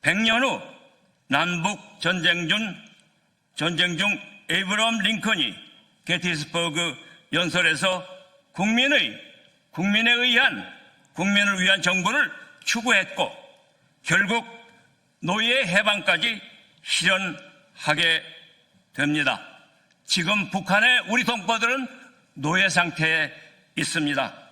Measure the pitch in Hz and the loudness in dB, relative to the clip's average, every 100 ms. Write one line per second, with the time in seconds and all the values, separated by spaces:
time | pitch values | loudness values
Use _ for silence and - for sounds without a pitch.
0 | - 185 226 226 262 127 - - _ _ | 0 0 2 2 2 -2 -8 -20 _ _
1 | _ _ _ 139 170 175 175 208 - - | _ _ _ 0 0 -2 -4 -6 -14 -6
2 | 165 185 165 175 165 202 220 175 - _ | -2 0 0 0 0 -2 -2 -10 -18 _
3 | _ _ _ _ _ - 156 165 180 160 | _ _ _ _ _ -6 -4 0 -2 0
4 | 202 202 - - - 170 185 208 226 226 | -2 -2 -8 -20 -4 -2 0 0 0 2
5 | 202 214 208 208 120 90 - - _ _ | -2 -2 -2 0 -2 -6 -20 -20 _ _
6 | - 170 180 160 147 170 170 151 170 127 | -4 -4 -2 -4 -4 -4 -2 -2 -4 -6
7 | - - _ 160 175 175 165 156 190 185 | -18 -20 _ -2 0 2 2 2 0 -2
8 | 180 - - _ _ - 202 226 269 285 | -6 -18 -20 _ _ -2 0 2 2 2
9 | 143 - - - _ _ _ - 190 208 | 0 -6 -18 -20 _ _ _ -4 0 2
10 | 233 240 247 240 262 104 90 - - _ | 2 2 4 4 2 0 -12 -18 -20 _
11 | _ - 190 202 202 190 190 196 165 185 | _ -4 0 2 2 2 2 2 2 0
12 | 185 269 277 - - - - 226 233 208 | 0 0 -2 -4 -20 -10 -4 -2 2 2
13 | 185 - 160 - - _ _ _ _ _ | 2 -4 -4 -4 -20 _ _ _ _ _
14 | - 175 196 233 233 - - _ _ _ | 0 2 2 0 -4 -18 -20 _ _ _
15 | _ _ 156 208 226 262 202 185 214 202 | _ _ -4 0 2 2 2 2 2 0
16 | - 175 233 214 - - _ _ - - | 0 0 0 -4 -12 -20 _ _ -6 0
17 | 170 185 185 151 - - _ - - 151 | 2 2 -2 -8 -16 -20 _ -6 -2 2
18 | 170 160 - - - _ _ _ _ - | 2 2 -2 -20 -20 _ _ _ _ -4
19 | 147 151 139 107 - - _ _ _ _ | 0 2 0 -2 -8 -20 _ _ _ _
20 | - - 180 208 190 190 170 202 233 247 | -4 -2 0 -2 -2 -6 0 2 4 4
21 | 180 233 226 233 175 226 233 269 254 - | 2 0 0 -2 -2 0 0 0 -4 -10
22 | - _ _ - 143 180 190 180 175 - | -20 _ _ -8 -2 2 2 2 0 0
23 | 160 160 147 - - _ _ - 143 170 | 0 0 -2 -6 -20 _ _ -6 -4 0
24 | 147 139 117 - - | 0 0 -4 -8 -20